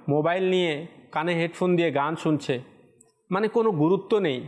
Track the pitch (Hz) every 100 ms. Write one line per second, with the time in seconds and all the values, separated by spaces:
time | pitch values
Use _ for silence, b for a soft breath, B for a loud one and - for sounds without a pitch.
0 | - 147 160 180 185 185 175 143 170 -
1 | - 151 165 170 165 - 180 175 170 139
2 | 143 160 165 147 - 123 - - _ _
3 | _ _ - 185 214 233 226 165 156 190
4 | 196 214 175 127